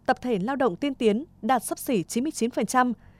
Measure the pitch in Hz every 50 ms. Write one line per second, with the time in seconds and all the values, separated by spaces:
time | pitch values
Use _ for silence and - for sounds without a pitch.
0 | - - 247 - - 254 240 185 180 240 277 254 277 233 175 - - 285 269 -
1 | 247 214 202 226 311 - - - - 220 262 233 - - 330 - - - 262 196
2 | 160 - - 233 254 320 - - 226 240 - 311 233 - - 254 254 247 220 -
3 | - - -